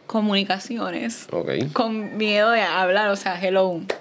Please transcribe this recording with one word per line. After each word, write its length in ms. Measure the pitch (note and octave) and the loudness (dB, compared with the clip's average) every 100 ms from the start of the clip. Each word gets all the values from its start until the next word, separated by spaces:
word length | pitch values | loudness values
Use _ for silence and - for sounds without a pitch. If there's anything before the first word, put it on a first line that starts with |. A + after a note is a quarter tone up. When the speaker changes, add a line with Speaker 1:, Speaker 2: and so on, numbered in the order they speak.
| - | -6
Speaker 1:
comunicaciones. 1200 | A3 G#3+ G3 G3 F#3+ - A#3 F#3 E3+ A#3 - - | -2 2 0 0 -2 -2 -6 -4 -4 -6 -8 -6
Speaker 2:
Ok. 180 | - - D2+ C#3+ | -4 -2 -2 -2
Speaker 1:
Con 440 | D3+ A3+ A3 G#3 G#3 | 0 -2 -2 -6 -2
miedo 340 | G#3+ G#3 G#3+ | 0 4 4
de 100 | A#3 | 4
hablar, 460 | F#3 F3 F#3 G3 G#3+ | 2 2 2 2 2
o 80 | G3+ | 0
sea, 240 | G3 F3 | -2 -2
hello, 380 | F#3 F#3+ F#3+ E3 F#3+ - | 2 4 2 0 -6 -10